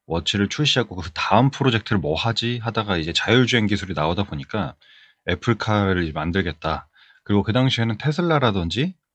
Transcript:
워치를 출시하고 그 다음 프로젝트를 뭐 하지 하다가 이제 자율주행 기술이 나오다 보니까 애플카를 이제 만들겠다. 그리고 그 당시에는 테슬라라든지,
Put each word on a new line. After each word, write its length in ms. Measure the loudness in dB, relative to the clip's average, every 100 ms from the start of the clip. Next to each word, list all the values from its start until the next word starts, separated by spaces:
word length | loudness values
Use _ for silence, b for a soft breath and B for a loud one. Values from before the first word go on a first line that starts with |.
| -6
워치를 420 | -4 0 0 0
출시하고 460 | 0 0 2 0 -4
그 160 | -10
다음 400 | -6 4 6 6
프로젝트를 480 | 4 2 2 0 -2
뭐 160 | 0 -2
하지 420 | -2 -2 -4 -4
하다가 400 | -4 -4 -2 -2
이제 160 | -2
자율주행 540 | -2 2 4 4 2 2
기술이 260 | -2 -4
나오다 300 | -2 -2 0
보니까 500 | -4 -6 -8 -6 -6 -10 b b b b -6
애플카를 760 | -4 -2 -2 2 2 2 0 -2
이제 60 |
만들겠다. 760 | -4 -2 -2 -2 -4 -6 -6 -8 b b b
그리고 200 | 0 0
그 100 | 2
당시에는 460 | 2 2 0 -2 -2
테슬라라든지, 960 | -4 -2 0 2 2 0 -2 -2 -4 -6 _